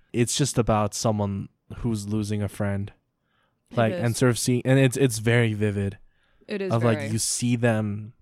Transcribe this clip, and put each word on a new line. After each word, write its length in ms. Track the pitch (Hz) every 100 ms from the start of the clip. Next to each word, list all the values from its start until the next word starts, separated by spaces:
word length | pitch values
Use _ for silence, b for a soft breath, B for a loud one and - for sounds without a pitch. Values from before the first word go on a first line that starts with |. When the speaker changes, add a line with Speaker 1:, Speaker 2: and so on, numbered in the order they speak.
| _
Speaker 1:
it's 240 | 113 120 -
just 220 | 143 -
about 340 | 113 107 104
someone 540 | - 117 107 101 98 - _ - -
who's 280 | 120 107 101
losing 340 | 107 104 107
a 60 | 101
friend. 440 | - 101 98 101 - _ _ _ _ _ _ _
Speaker 2:
It 60 | -
Speaker 1:
Like, 160 | 113
and 140 | 180 117
Speaker 2:
is. 100 | 113
Speaker 1:
sort 100 | 127
of 80 | 113
seeing, 220 | - 123 127
and 120 | 135
it's, 200 | 135 131
it's 200 | 139 110
very 360 | 110 117 113
vivid. 420 | 107 104 101 98 - - _ _ _ -
Speaker 2:
It 140 | 208
is 120 | 190
Speaker 1:
Of, 100 | 117
Speaker 2:
very. 140 | 117 107
Speaker 1:
like, 160 | 107
you 60 | 110
see 380 | - - 123 120
them 560 | 120 110 104 104 107 -